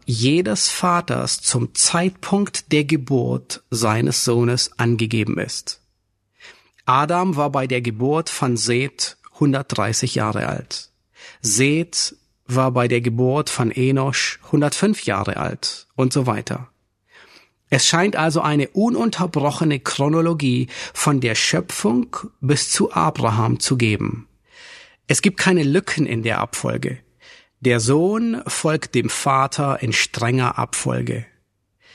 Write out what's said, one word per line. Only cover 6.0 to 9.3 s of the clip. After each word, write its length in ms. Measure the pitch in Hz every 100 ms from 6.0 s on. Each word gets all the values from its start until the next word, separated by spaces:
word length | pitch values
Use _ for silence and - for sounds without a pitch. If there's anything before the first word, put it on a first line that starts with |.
| _ _ _ _ - - _ _ -
Adam 520 | 131 147 175 185 147
war 120 | 147
bei 160 | 139 131
der 160 | 127
Geburt 480 | 120 107 131 156 160
von 280 | - 135 117
Seth 580 | 110 120 139 - - - -